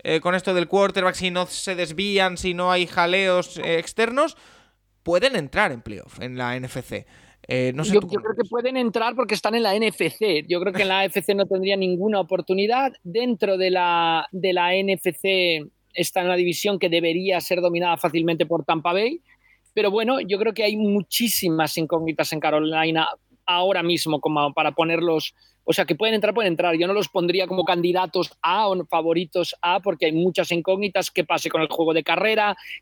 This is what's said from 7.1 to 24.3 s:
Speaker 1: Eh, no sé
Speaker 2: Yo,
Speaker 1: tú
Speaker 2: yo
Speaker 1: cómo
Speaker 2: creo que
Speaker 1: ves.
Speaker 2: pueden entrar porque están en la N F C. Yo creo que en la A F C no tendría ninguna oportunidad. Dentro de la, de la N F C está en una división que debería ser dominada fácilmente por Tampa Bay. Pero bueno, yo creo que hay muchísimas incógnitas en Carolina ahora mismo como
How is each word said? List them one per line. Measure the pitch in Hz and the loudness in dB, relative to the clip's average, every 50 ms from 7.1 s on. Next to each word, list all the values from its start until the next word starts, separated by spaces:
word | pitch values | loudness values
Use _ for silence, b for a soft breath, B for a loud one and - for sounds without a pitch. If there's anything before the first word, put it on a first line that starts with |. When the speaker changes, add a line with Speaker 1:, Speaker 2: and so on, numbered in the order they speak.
| b b b b b b b - | b b b b b b b -4
Speaker 1:
Eh, | 127 127 127 127 127 | -2 0 0 0 0
no | 143 156 | -2 2
sé | 214 196 | 4 4
Speaker 2:
Yo, | 208 | 4
Speaker 1:
tú | 202 | 4
Speaker 2:
yo | 180 190 208 | 2 -4 -4
Speaker 1:
cómo | 214 | -4
Speaker 2:
creo | 214 220 | -4 -2
que | 233 220 | -2 -2
Speaker 1:
ves. | 175 | -2
Speaker 2:
pueden | 233 240 233 254 262 | -2 -2 -2 -2 -2
entrar | 262 247 226 185 233 226 233 233 | 0 -2 0 0 0 -2 -2 0
porque | 240 240 196 214 | -2 -2 -2 -2
están | 185 - 214 220 | -2 0 0 0
en | 240 233 | 0 0
la | 202 190 | 0 0
N | 214 226 | 2 0
F | 214 - - 185 160 | 0 0 0 -2 -2
C. | - - 220 208 165 151 156 | -2 -2 0 0 0 0 0
Yo | 160 175 175 | -2 -2 -2
creo | 180 202 | -2 -2
que | 190 202 202 | 0 0 0
en | 190 | 2
la | 190 196 | 2 2
A | 196 | 0
F | 190 - 202 | 0 -2 -2
C | 170 - 202 | 0 0 2
no | 196 196 | 2 2
tendría | - 196 190 190 196 202 | 0 0 0 0 0 0
ninguna | 196 190 185 180 170 190 220 214 196 | 0 0 0 0 0 0 0 0 0
oportunidad. | 180 156 190 185 165 - 185 190 202 214 240 254 269 262 247 - | 0 0 -2 -2 0 0 0 0 2 2 2 2 0 0 -4 -6
Dentro | - 180 170 226 247 247 233 - 220 202 190 | -10 -6 -4 -2 0 0 0 0 0 0 0
de | 185 185 185 | 2 2 2
la, | 185 185 180 175 170 170 170 165 165 160 156 - | 2 2 2 2 2 2 2 2 2 0 -2 -4
de | - 185 165 185 180 | -6 -4 -2 0 2
la | 180 175 175 185 | 2 2 2 2
N | 190 196 196 190 | 2 2 0 0
F | - - 185 165 | 0 -2 -4 -4
C | - - 196 190 185 180 175 165 156 147 - _ _ _ _ | -2 0 0 2 2 2 2 2 0 -4 -10 _ _ _ _
está | - - 170 - - 190 | -4 -4 -4 -2 0 0
en | 175 | 0
una | 180 180 | 2 2
división | 180 180 175 160 - - 208 202 | 2 2 0 0 -2 -2 -2 -2
que | 175 180 175 | 0 0 2
debería | 165 170 165 165 165 175 185 190 185 170 | 2 2 2 2 0 0 0 0 0 0
ser | - - 180 180 | 0 -2 -2 0
dominada | 175 175 170 170 180 175 170 | 0 0 0 0 0 0 0
fácilmente | 165 - 170 151 170 165 170 165 151 160 | 0 -2 -2 0 0 0 0 0 0 0
por | 156 170 160 156 | 0 -2 -2 0
Tampa | - 165 160 147 175 175 | 0 -2 0 0 0 0
Bay. | 196 214 247 330 339 _ b b b b b b b b _ - | 0 0 -2 -2 -6 _ b b b b b b b b _ -2
Pero | 220 208 202 | 0 0 0
bueno, | 190 220 226 226 262 269 | 2 0 0 0 0 -2
yo | 269 180 202 | -2 -2 -2
creo | 190 214 226 208 | -2 -2 -2 -2
que | 220 220 | 0 0
hay | 214 214 | 0 0
muchísimas | 214 214 202 202 208 175 - - - 233 220 - - 196 175 160 160 156 151 - | 0 2 2 2 0 0 -2 -2 -2 0 0 0 0 0 0 2 2 0 0 0
incógnitas | 175 160 139 170 160 165 165 151 - 156 - 160 | -2 -2 0 -2 -2 -2 -2 -2 -2 -2 -2 -2
en | 151 | -2
Carolina | 156 156 151 151 156 156 160 160 160 160 160 160 160 - - - _ _ _ _ - | 0 0 2 2 0 0 0 0 0 2 2 0 0 -2 -4 -8 _ _ _ _ -4
ahora | - 175 180 180 190 196 180 | -2 0 2 2 2 2 2
mismo | 170 170 175 151 - 160 156 143 | 0 0 0 0 0 -2 -2 -2
como | - 156 | 0 0